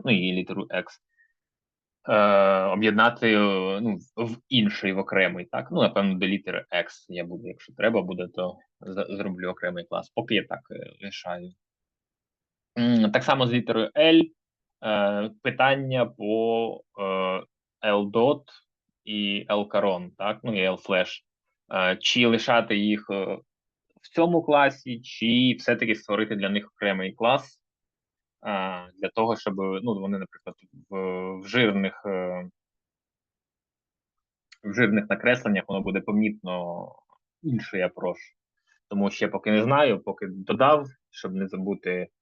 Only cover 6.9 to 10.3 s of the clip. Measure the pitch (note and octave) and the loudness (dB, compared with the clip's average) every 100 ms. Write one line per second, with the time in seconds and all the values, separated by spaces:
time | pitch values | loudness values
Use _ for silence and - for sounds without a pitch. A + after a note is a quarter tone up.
6.9 | - - F2+ F2 F2 F2+ - - - G#2 | -10 -14 -10 -10 -12 -14 -16 -18 -2 0
7.9 | A2+ F2+ F#2 F2+ - F2+ - _ _ - | 0 0 -4 -8 -6 -6 -8 _ _ -10
8.9 | F#2+ - G2 G2 F2+ F2+ F2+ F2+ F2 E2+ | -8 -6 -6 -6 -6 -8 -6 -6 -8 -8
9.9 | F2 - - A#2 | -8 -6 -8 -4